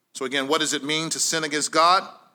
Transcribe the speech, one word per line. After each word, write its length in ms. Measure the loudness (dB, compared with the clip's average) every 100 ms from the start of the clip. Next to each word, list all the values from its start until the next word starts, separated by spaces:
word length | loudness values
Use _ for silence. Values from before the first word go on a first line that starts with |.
| _
So 100 | -10
again, 240 | -4 -4 0
what 140 | 0
does 100 | 0
it 100 | -2
mean 280 | -2 -4 -4
to 80 | -4
sin 260 | -2 -2
against 280 | -2 -2 0
God? 360 | 4 6 4 0 -12 _